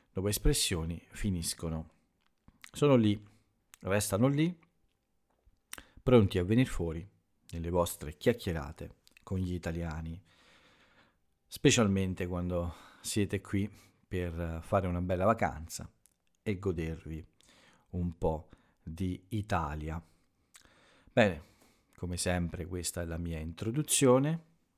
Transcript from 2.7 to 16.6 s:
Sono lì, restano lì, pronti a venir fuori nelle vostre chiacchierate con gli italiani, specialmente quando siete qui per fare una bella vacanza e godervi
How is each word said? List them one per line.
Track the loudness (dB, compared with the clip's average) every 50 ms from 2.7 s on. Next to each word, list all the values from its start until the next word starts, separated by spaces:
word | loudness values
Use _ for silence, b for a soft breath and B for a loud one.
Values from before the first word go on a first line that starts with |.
| -4
Sono | 0 4 6 6
lì, | 6 6 6 2 0 -2 -12 b b b b _ _ _ _ -20 -10
restano | -2 0 2 2 2 2 2 4 4 4
lì, | 4 4 2 0 0 -4 _ _ _ _ _ _ _ _ _ _ _ _ _ _ _ _ _ _ _ _ _ _ -16 -16 B B B B B
pronti | 6 8 8 8 6 4 0
a | 0
venir | 2 4 4 2
fuori | 2 0 -4 -4 -4 -6 -6 -10 -14 _ _ _ _ _ _ _ -12
nelle | -10 -8 -6 0
vostre | 2 2 2 0 -2 -8 -10 -12 -10
chiacchierate | -2 2 2 2 2 0 -4 -4 -4 -6 -8 -12 -12 -14 -16 -16 _ _ _ -20 _ -10
con | -6 -4 -4
gli | -2 -2 -4
italiani, | -4 -6 -6 -6 -4 -4 -6 -6 -6 -8 -10 -10 -12 -16 b b b b b b b b b b b b b b b b b b b b _ _ _ _
specialmente | _ -4 2 4 4 6 6 4 4 2 2 0 -2 -2 -4 -4
quando | -4 -4 -4 -2 -2 -2 -2 -2 -4 -6 B B B B B
siete | B -4 -2 0 0 0 -2 -4
qui | -4 -2 -2 -2 -2 -2 -6 b b b b b b
per | b -6 -4 -4 -4 -4 -4 -4 -4 -6 -6 -4
fare | 0 0 2 2
una | 2 0 -2
bella | 0 0 0 2 4
vacanza | 4 4 4 2 -2 -2 -4 -10 -12 -12 -14 -14 -16 -20 _ _ _ _ _ _ _ _ _ -6
e | -6 -4
godervi | -2